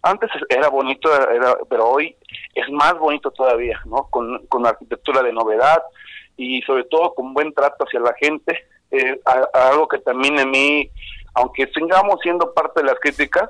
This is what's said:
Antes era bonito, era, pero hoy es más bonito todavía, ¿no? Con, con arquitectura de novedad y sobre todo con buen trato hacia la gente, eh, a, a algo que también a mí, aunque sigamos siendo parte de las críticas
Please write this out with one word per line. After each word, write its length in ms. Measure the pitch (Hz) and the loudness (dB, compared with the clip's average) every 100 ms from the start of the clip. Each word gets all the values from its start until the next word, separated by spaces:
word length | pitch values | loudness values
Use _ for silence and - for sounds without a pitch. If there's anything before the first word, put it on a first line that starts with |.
Antes 280 | 170 202 226 - 151 | 0 0 -4 -6 -2
era 180 | 127 147 | 2 2
bonito, 420 | 135 135 139 160 147 135 | 0 -2 0 2 2 4
era, 260 | 120 127 127 - | 2 2 2 0
pero 200 | 117 113 | 0 2
hoy 260 | 131 165 - - - - | 2 -2 -10 -20 -20 -10
es 160 | - 135 | -6 -6
más 280 | 143 151 170 | 2 2 2
bonito 320 | 156 147 143 | 0 -2 -6
todavía, 500 | - 131 120 120 110 - | 0 2 2 -2 -6 -4
¿no? 200 | 120 139 | -6 -2
Con, 360 | 123 117 123 - | -4 -4 -10 -4
con 180 | 127 120 | 0 0
arquitectura 560 | 107 - 117 - 135 | -2 -8 -10 -2 0
de 100 | 123 | 0
novedad 500 | 113 110 107 135 165 - _ - - _ - | -2 -2 2 4 4 0 _ -20 -20 _ -12
y 240 | 127 131 | -6 -6
sobre 220 | 123 131 | -2 -2
todo 300 | 127 160 175 | 0 0 0
con 180 | - 131 | -4 -6
buen 220 | 135 156 | -4 -4
trato 300 | 147 143 - | 0 -2 -2
hacia 160 | 139 127 | -6 -2
la 140 | 120 117 | -2 0
gente, 460 | 147 151 - 165 _ _ _ | -4 -4 -6 -8 _ _ _
eh, 280 | 135 131 135 | -2 -2 -2
a, 240 | - 127 131 | 0 0 2
a 140 | 131 131 | 4 4
algo 180 | 143 156 | 4 2
que 100 | - | -2
también 400 | - 127 139 147 | -2 -2 0 0
a 60 | |
mí, 460 | 135 135 143 147 139 - - - - | 0 2 2 0 -4 -12 -18 -18 -6
aunque 380 | - 127 - 135 | -2 -2 -2 -4
sigamos 460 | 156 165 185 202 196 | -2 2 2 4 0
siendo 300 | 175 175 170 | 0 -2 0
parte 300 | - 156 - | 0 0 0
de 60 | 143 | 0
las 120 | 123 | 0
críticas 480 | 147 135 143 170 220 | -2 -2 0 0 -2